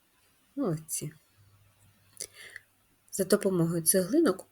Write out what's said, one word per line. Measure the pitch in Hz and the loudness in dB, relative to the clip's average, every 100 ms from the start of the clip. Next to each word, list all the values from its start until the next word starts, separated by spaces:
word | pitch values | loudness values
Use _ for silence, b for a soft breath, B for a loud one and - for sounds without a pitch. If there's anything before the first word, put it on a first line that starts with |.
| _ _ _ _ _ - | _ _ _ _ _ -6
Молодці. | 254 156 - - 151 - _ _ _ _ _ _ _ _ _ - B B B B B _ _ _ _ | -4 -4 -6 -8 -8 -14 _ _ _ _ _ _ _ _ _ -18 B B B B B _ _ _ _
За | - | -6
допомогою | 190 202 202 185 165 170 | 0 2 2 2 2 0
цеглинок | 165 190 180 277 320 185 - | 0 0 2 2 2 0 -6